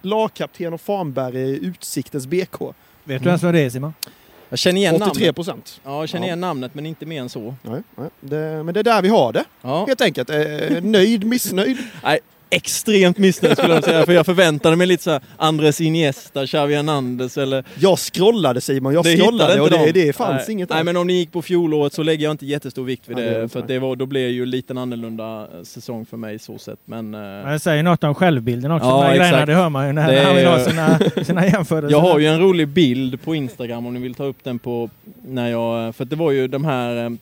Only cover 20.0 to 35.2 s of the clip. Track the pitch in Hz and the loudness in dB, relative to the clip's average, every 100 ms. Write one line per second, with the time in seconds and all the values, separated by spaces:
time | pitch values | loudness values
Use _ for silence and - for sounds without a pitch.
20 | 156 - 233 135 - 214 180 160 165 175 | 2 0 -2 -2 -4 -6 -4 -2 0 0
21 | 175 180 165 175 - 175 170 151 143 - | 0 0 -2 -6 -2 0 0 0 -2 -2
22 | 160 156 151 151 139 143 135 131 127 123 | -2 0 -2 -4 -6 -6 -6 -10 -8 -8
23 | - 120 113 113 117 127 117 131 131 127 | -8 -6 -4 -4 -4 -8 -6 -4 -4 -4
24 | 131 139 127 123 123 127 123 127 123 117 | -4 -2 -2 -2 -4 -6 -6 -10 -8 -8
25 | 117 113 110 110 107 85 85 - - 117 | -10 -10 -10 -12 -14 -18 -20 -18 -12 -12
26 | 110 113 110 107 - 107 - 110 - 110 | -12 -14 -12 -14 -16 -18 -16 -18 -14 -14
27 | 110 107 101 98 135 151 175 151 170 170 | -12 -14 -14 -12 -6 -4 0 2 2 2
28 | 151 143 185 139 117 120 135 165 127 131 | 0 2 2 2 0 -4 -2 0 4 4
29 | 139 135 - - 147 165 175 139 139 147 | 6 6 6 4 4 4 2 0 -2 0
30 | 151 135 139 139 131 127 127 160 156 160 | 4 4 6 6 6 4 2 2 2 4
31 | 190 190 160 175 190 196 160 160 147 147 | 2 0 -2 2 2 2 0 -2 4 4
32 | 180 151 151 160 190 175 151 147 147 123 | 6 6 4 4 4 4 2 2 2 2
33 | 131 135 - 160 131 - 120 117 120 123 | -4 -6 -6 -4 -6 -8 -8 -6 -8 -8
34 | 123 120 139 127 135 120 131 120 117 _ | -8 -8 -8 -8 -8 -8 -6 -6 -6 _
35 | - - | -20 -20